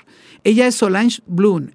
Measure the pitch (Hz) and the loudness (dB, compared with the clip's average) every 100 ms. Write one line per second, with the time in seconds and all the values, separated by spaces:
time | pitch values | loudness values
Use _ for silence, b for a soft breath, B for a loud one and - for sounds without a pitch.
0 | b b b b 196 220 247 240 202 190 | b b b b 0 2 0 0 -2 0
1 | 233 - - 175 208 180 135 | -2 -4 -6 0 0 0 -6